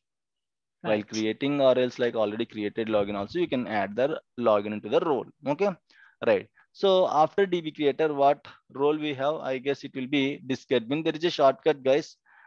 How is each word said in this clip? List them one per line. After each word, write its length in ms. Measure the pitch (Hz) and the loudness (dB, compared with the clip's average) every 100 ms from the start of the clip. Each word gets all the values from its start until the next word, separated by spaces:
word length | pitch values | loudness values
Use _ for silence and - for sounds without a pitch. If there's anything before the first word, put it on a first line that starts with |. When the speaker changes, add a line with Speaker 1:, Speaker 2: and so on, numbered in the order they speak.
| _ _ _ _ _ _ _ _ | _ _ _ _ _ _ _ _
Speaker 1:
While 160 | 113 107 | -2 -2
Speaker 2:
Right. 100 | 104 | -2
Speaker 1:
creating 540 | 110 110 110 139 143 | -4 -2 -2 -2 2
or 160 | 135 127 | 4 4
else, 220 | 127 - | 2 0
like, 160 | 120 113 | -2 0
already 300 | 104 110 117 | -2 -2 -6
created 420 | 110 104 107 110 | -4 -6 -4 0
login 280 | 107 101 101 | 0 0 -4
also, 240 | 98 175 | -6 -4
you 80 | 170 | -2
can 200 | 131 101 | -2 -4
add 280 | 107 98 104 | -4 -4 -2
the 240 | 139 160 _ - | -2 -4 _ -2
login 340 | 117 104 104 | 2 2 0
into 160 | 104 107 | -8 -2
the 100 | 147 | -2
role. 260 | 170 127 - _ 135 | 0 -2 -4 _ -4
Okay, 220 | 147 202 170 _ _ - - 117 | 0 0 -2 _ _ -20 -4 0
right. 240 | 123 107 _ _ | 0 0 _ _
So 340 | - 196 185 180 | -2 2 4 4
after 380 | 143 156 - 196 | 2 2 2 0
D 160 | 175 | -2
B 100 | 160 | -4
creator, 420 | 151 147 139 156 | -2 0 2 0
what 320 | 143 139 147 - - _ | 4 2 2 -4 -20 _
role 240 | 127 143 156 | -2 0 0
we 160 | 151 | -4
have? 220 | 131 139 156 | -4 -4 -4
I 240 | 135 131 | -4 -4
guess 240 | 131 139 | -4 -6
it 120 | 139 139 | -6 -10
will 120 | 127 | -4
be 320 | 143 135 143 131 | -2 -2 -4 -6
disk 240 | 131 - | -6 0
admin. 340 | 123 113 147 160 | -2 0 -4 -4
There 100 | 151 | -2
is 80 | |
a 60 | 170 | -2
shortcut, 540 | - 139 - 160 143 | 2 2 4 0 0
guys. 340 | 131 139 160 - _ _ | 2 0 -2 -16 _ _